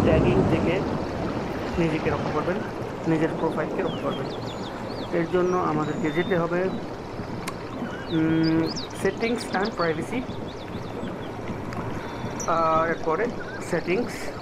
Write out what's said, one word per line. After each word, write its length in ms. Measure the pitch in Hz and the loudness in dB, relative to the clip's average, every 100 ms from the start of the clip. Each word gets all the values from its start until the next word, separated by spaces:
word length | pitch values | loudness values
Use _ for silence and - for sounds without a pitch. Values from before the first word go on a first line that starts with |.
ট্যাগিং 400 | 165 160 - - - | 6 6 6 6 6
থেকে 300 | 165 165 180 - - - - - - - - - - | 4 2 2 0 -2 -4 -2 -2 -2 -4 -4 -4 2
নিজেকে 320 | 170 156 165 | 2 2 0
রক্ষা 200 | 143 - | 0 0
করবেন, 240 | 151 147 190 - - - - - | 0 0 0 -2 -6 -6 -4 0
নিজের 220 | 160 160 - | 4 4 2
প্রোফাইলকে 420 | 160 156 156 - | 0 0 -2 0
রক্ষা 200 | 180 - | -2 -2
করবেন। 240 | 139 135 - - - - - - - - - | -2 -2 -4 -6 -6 -6 -8 -6 -6 -6 -2
এর 120 | 175 165 | 0 2
জন্য 240 | 180 180 180 | 4 4 4
আমাদেরকে 540 | 170 151 151 156 156 | 2 2 0 0 0
যেতে 260 | 151 180 185 | 0 2 2
হবে, 320 | 170 175 190 - - - - - - - - - - - - - - | 2 2 0 -2 -6 -8 -8 -8 -6 -6 -6 -8 -8 -6 -6 -6 -2
উম, 540 | 160 160 160 160 160 160 - - - | 2 4 4 4 4 2 -2 -8 -2
settings 520 | 196 196 233 233 - 185 | -2 0 0 0 -2 -2
and 160 | 208 220 | -2 0
privacy, 400 | 170 156 - 240 254 - - - - - - - - - - - - - - - - - - - - - - | 0 0 -2 -4 -4 -6 -8 -8 -8 -8 -6 -6 -6 -6 -8 -8 -6 -6 -6 -4 -4 -4 -6 -6 -6 -4 0
আর 420 | 165 165 160 165 | 4 6 6 4
এরপরে 360 | 160 - 160 240 - - - - | 2 2 2 2 -2 -6 -6 -2
settings 440 | 170 156 185 233 - - - | -2 2 0 0 -2 -6 -6